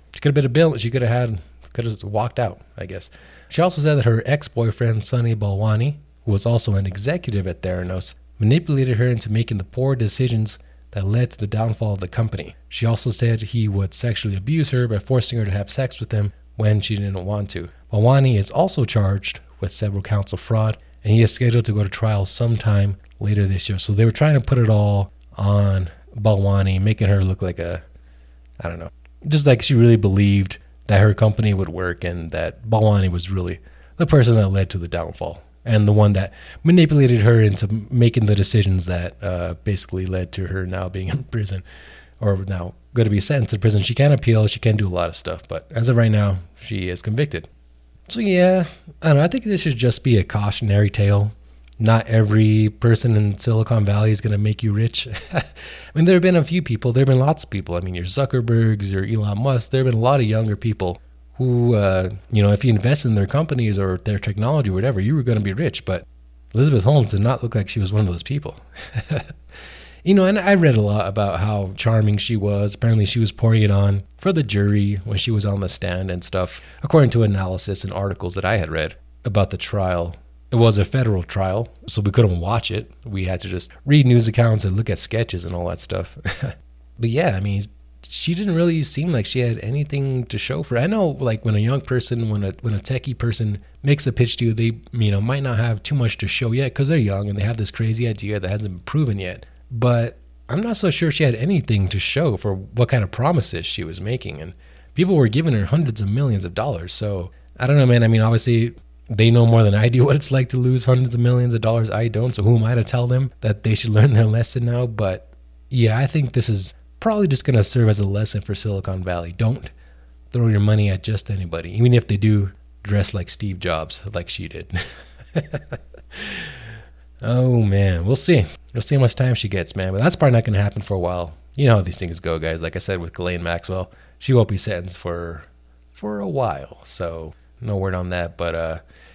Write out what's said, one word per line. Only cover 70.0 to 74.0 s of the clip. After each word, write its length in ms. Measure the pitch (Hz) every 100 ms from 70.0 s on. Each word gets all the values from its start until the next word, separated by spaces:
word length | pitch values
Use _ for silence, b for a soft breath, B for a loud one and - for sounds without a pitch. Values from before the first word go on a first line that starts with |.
You 120 | -
know, 100 | 196
and 140 | 185 208
I 160 | 185
read 240 | 202 160 113
a 20 |
lot 280 | 104 104 92
about 320 | 104 101 82
how 340 | 104 104 95 95
charming 400 | 113 113 107 104
she 180 | -
was. 380 | 110 101 101 101
Apparently 320 | - 117 110
she 140 | 101 120
was 140 | 107
pouring 300 | - 113 110
it 80 | 107
on 340 | 98 101 101